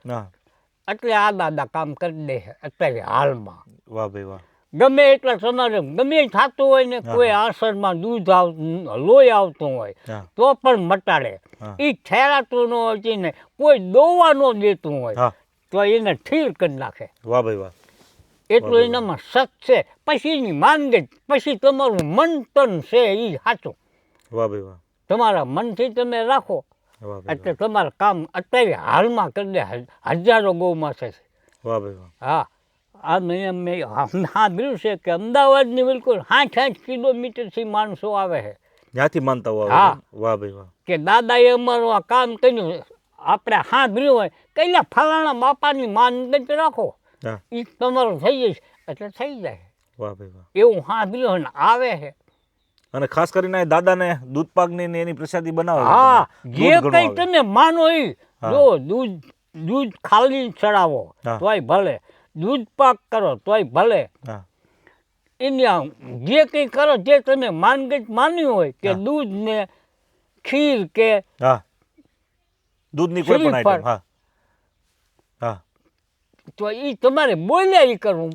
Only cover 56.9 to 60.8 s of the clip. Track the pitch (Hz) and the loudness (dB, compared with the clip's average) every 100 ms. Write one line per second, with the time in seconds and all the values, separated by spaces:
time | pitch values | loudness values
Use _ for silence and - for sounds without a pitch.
56.9 | 339 330 - 359 339 220 214 320 339 320 | 2 2 -2 0 2 2 4 4 4 2
57.9 | 330 220 120 _ - 113 277 277 175 139 | 2 -2 -6 _ -10 -2 4 6 4 -2
58.9 | 226 247 175 - _ _ 160 165 262 247 | -4 -4 -8 -18 _ _ -12 -6 -4 -4
59.9 | - - 208 262 269 247 - 214 208 | -8 0 4 4 0 -6 -2 0 2